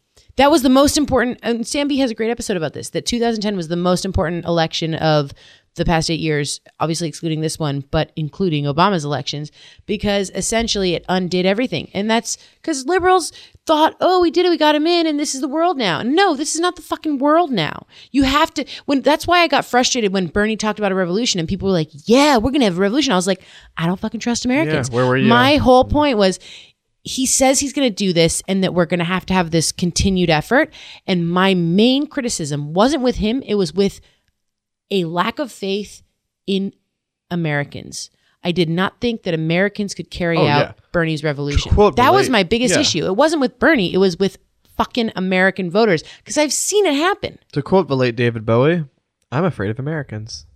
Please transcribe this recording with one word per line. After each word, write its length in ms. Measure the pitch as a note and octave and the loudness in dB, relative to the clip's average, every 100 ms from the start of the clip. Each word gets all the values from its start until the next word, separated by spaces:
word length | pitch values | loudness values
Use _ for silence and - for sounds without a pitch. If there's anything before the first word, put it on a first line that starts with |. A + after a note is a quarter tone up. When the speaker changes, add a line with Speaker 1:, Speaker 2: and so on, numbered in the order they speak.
| _ _ _ - | _ _ _ 4
Speaker 1:
That 120 | C#4 | 6
was 100 | D#4 | 6
the 60 | C4 | 6
most 280 | C4 C#4+ D#4 | 4 4 2
important, 420 | C#4 B3+ A#3+ A3+ | 0 0 0 -4
and 220 | - A#3 A#3+ | -4 -4 -4
Sam 200 | D4 C#4+ | -4 -2
Bee 100 | C#4 | 0
has 100 | C4 | -2
a 40 | A3+ | -2
great 140 | A3+ | -4
episode 260 | A#3 A#3 F#3+ | -4 -4 -4
about 160 | D3+ | -4
this, 160 | D#3 - | -8 -8
that 140 | E3+ - | -8 -4
two 140 | A#3 | -2
thousand 220 | A#3 A3+ | -2 -2
ten 140 | G#3 G3 | -4 -4
was 120 | D#3 | -4
the 80 | F3 | -2
most 300 | F3+ F3+ F#3+ | 0 0 -2
important 400 | F#3 E3+ F3 E3+ | -2 -2 -4 -2
election 500 | E3+ D#3+ - D#3+ D#3+ | -2 -2 -4 -4 -2
of 380 | D#3+ D3+ C#3+ - - - _ - | 0 0 0 -8 -20 -20 _ -4
the 100 | F3 | 0
past 240 | E3 D#3+ | 0 0
eight 100 | E3 | -4
years, 400 | D#3 D3 D3 - _ - | -2 -2 -4 -8 _ -6
obviously 280 | D#3 D#3+ E3+ | -4 -4 -6
excluding 340 | - E3 D#3 | -6 -6 -4
this 180 | D#3+ - | -4 -4
one, 240 | D3+ C#3+ C3+ | -4 -4 -4
but 200 | D#3+ D3+ - | -4 -4 -6
including 480 | D3+ - F#3+ D3+ | -8 -4 -2 0
Obama's 420 | C#3+ C#3+ F#3+ F#3 C#3+ | -2 2 2 2 -2
elections, 460 | C#3 C3+ D3 D3+ _ - - - | -6 -6 -10 -12 _ -20 -18 -8
because 460 | G#3 G#3 G3+ F#3 | -6 -2 -2 -4
essentially 640 | - F3 G#3 G3 G#3 F#3 D#3+ | -6 -4 -2 -2 -2 -2 -2
it 100 | - | -2
undid 380 | F#3 F#3 F3+ F3+ | -2 -2 0 0
everything. 420 | G3+ C4 D#3+ - | 0 -2 -4 -6
And 160 | - G#3 | -6 -2
that's 260 | A3+ - - - _ | -2 -2 -10 -14 _
'cause 240 | - C#4 C4 | -6 -6 -2
liberals 440 | F4+ F4+ F#4 D4+ - - _ - | 0 2 2 0 -12 -20 _ -2
thought, 280 | D#4 D#4 - | 2 2 2
"Oh, 180 | E4 F#4 | 2 4
we 120 | E4+ | 2
did 120 | E4 | 2
it, 60 | F4+ | 2
we 80 | E4 | 2
got 160 | D4+ | 2
him 140 | D4+ D#4+ | 2 2
in, 180 | F4 D#4+ | 2 0
and 140 | D4 | -2
this 160 | D4 C4 | -4 -4
is 60 | |
the 60 | C4+ | -4
world 300 | D4+ E4+ D4+ | 0 0 0
now." 240 | G#3 D3 | -2 -2
No, 340 | A3+ D#4 G4 C4+ | 0 2 2 0
this 200 | D4+ D#4 | -4 -2
is 60 | |
not 160 | F4 - | -4 -4
the 40 | |
fucking 380 | - E4 D#4 C#4+ | -10 -8 -4 -2
world 320 | C#4+ D#4+ E4+ | 2 2 2
now. 340 | A3+ D3+ - - - - | -2 -4 -6 -16 -20 -6
You 120 | C4 | 0
have 280 | C4 C#4+ D#4+ - | 2 2 0 -2
to, 100 | C4 - - | -10 -10 -4
when, 160 | C#4 | 0
that's 240 | C#4 D#4+ - | 2 0 2
why 140 | F4 | 2
I 60 | E4+ | 4
got 180 | C4+ - | 0 0
frustrated 460 | A#3+ B3+ B3 G#3 | 0 0 0 -2
when 160 | F#3+ F3 | -2 -2
Bernie 300 | G#3 G#3 G#3+ | -2 -2 -2
talked 220 | G#3+ G#3+ | -4 -2
about 120 | G3+ | -2
a 40 | F#3+ | 0
revolution 440 | F3 F#3 A#3+ F#3 | -2 -2 -2 -2
and 80 | D#3+ | -4
people 200 | F#3 F#3+ | -4 0
were 60 | F#3 | 0
like, 140 | D#3 C#3 - | -2 -6 2
"Yeah, 320 | A#3+ D4 B3+ | 4 4 4
we're 120 | A#3+ | 2
gonna 140 | C#4+ A3 | 0 0
have 120 | F3 | 2
a 20 | |
revolution." 320 | G3 B3+ C4+ | 0 0 0
I 20 | F#3 | 0
was 120 | F#3 | 0
like, 160 | F#3 - - - - | -4 -6 -20 -16 -4
"I 80 | E3 | -4
don't 140 | F#3 | -2
fucking 200 | A3 A3+ | -6 -6
trust 260 | A#3+ A#3 B3+ | -4 -4 -2
Americans." 440 | B3+ D3+ D#3 B2+ | -2 0 -2 -2
Speaker 2:
Yeah, 60 | A#2+ | 0
where 100 | B2+ | 2
were 120 | B2+ | 4
you? 100 | G3+ | 4
Speaker 1:
My 300 | A#3 C4 D4 | 4 4 4
whole 280 | A3+ B3+ C4 | 4 4 4
Speaker 2:
Mm. 40 | |
Speaker 1:
point 260 | C#4+ D4 C4 | 2 2 2
was, 220 | F#3+ F#3 - - - _ _ _ | 2 0 -10 -20 -20 _ _ _
he 240 | - - C4 | -12 -4 -2
says 320 | - C4 C4+ | 2 2 2
he's 120 | C#4 | 0
gonna 200 | C4 C4 | 0 -2
do 220 | F#3 F#3 | 0 0
this 280 | E3 E3 - - | 2 2 0 -2
and 160 | F#3+ | 0
that 100 | F#3 | 0
we're 140 | E3 E3 | 0 0
gonna 160 | F3 | -2
have 240 | E3+ F#3 - | -2 -4 -2
to 60 | F#3 | -2
have 160 | E3 | 0
this 200 | E3 D#3 | 0 -2
continued 600 | - F3 - G3 F#3 E3+ | -2 -4 0 0 2 2
effort. 420 | D3+ - C4 D#4 - - - - | 0 2 0 0 -4 -20 -14 -4
And 240 | F#3 E3+ | -2 0
my 240 | F3+ F#3+ | 2 2
main 540 | F#3+ E3+ F3+ A#3 C4 D4 | 2 2 4 4 2 -2
criticism 680 | - A#3+ - D3+ D3 D3 | -6 -6 -6 -6 -6 -4
wasn't 300 | E3 A#3+ D4 | 0 2 2
with 140 | B3 A3+ | -2 0
him, 260 | G#3 B3+ - | -2 -4 -2
it 80 | G#3 | -2
was 200 | F3 E3+ | -2 0
with 260 | G3 - _ _ _ _ _ _ _ _ - | -2 -2 _ _ _ _ _ _ _ _ -6
a 140 | G3+ | -4
lack 340 | E3 F3 G3 A#3 | -2 -2 -2 -2
of 140 | C4+ | -8
faith 500 | - G3 G3 G3+ - _ _ _ _ - | -8 -6 -4 -6 -16 _ _ _ _ -4
in 260 | G3 G2 - _ _ _ _ - | -4 -4 -10 _ _ _ _ -10
Americans. 800 | F3 D#3+ D3 C#3+ - - - - _ _ _ | -4 -2 -4 -6 -10 -14 -14 -16 _ _ _
I 120 | F3 | -4
did 160 | E3+ D#3+ | 0 0
not 320 | E3 G3 - | 0 -4 -2
think 220 | A#3+ A#3 | -6 -4
that 100 | G3 | -4
Americans 600 | E3 D#3+ E3+ G3+ G3+ G3+ | -4 -2 0 0 -2 -8
could 160 | - E3+ | -8 -12
carry 280 | - E3+ E3 | -6 -2 2
Speaker 2:
Oh, 100 | D3 | 2
Speaker 1:
out 180 | D3 - | 2 0
Speaker 2:
yeah. 40 | - _ | -6 _
Speaker 1:
Bernie's 320 | F3 D#3+ D#3 D#3 | -2 -2 -2 -4
revolution. 440 | C#3 C#3+ C#3+ - | -4 0 0 2
Speaker 2:
To 60 | F#3 | 4
quote 200 | G#3 D3 | 4 4
Speaker 1:
That 160 | B3+ | 4
was 140 | F#4+ F#4+ | 4 4
Speaker 2:
Relate, 40 | |
Speaker 1:
my 120 | A#3+ | 2
biggest 320 | F3 A#3 B3 D#3+ | 2 2 2 2
Speaker 2:
yeah. 40 | |
Speaker 1:
issue. 240 | - D#3+ E3 | 0 0 -2
It 120 | G3 | 2
wasn't 240 | D4+ D#4+ | 2 2
with 180 | B3+ - | -2 2
Bernie. 340 | C#4 D#4 E3+ | 2 2 2
It 40 | F3+ | 2
was 200 | F#3+ E3 | 2 2
with 200 | F#3+ - _ _ _ - | -2 -4 _ _ _ -6
fucking 340 | A3+ - A3+ | -4 -2 -4
American 560 | - F#3 F#3 F#3+ F#3 F3+ | -4 -2 2 2 0 -2
voters, 340 | F#3+ A3+ D#3+ - - | 2 2 2 -2 -20
'cause 140 | - D4+ | -6 -2
I've 160 | D4+ | -2
seen 320 | - - G4+ F#4+ | -2 -2 2 2
it 80 | |
happen. 440 | C#4 E4+ G4+ - - _ | 2 0 -2 -6 -12 _
Speaker 2:
To 100 | D3 | -6
quote 280 | - F#3+ D3 | 2 2 2
the 80 | C3+ | 0
late 180 | B2+ A#2 | 0 2
David 300 | A#2+ A#2 A2 | 0 -2 0
Bowie, 400 | A2+ C#3+ F3 D3 _ _ _ - | 2 4 2 -4 _ _ _ -8
"I'm 140 | B2+ | -2
afraid 280 | F3+ - G2+ | -2 -2 -6
of 60 | A2 | -6
Americans." 640 | C#3 D#3+ C3+ G#2+ G#2+ - - | -6 -8 -8 -12 -12 -16 -20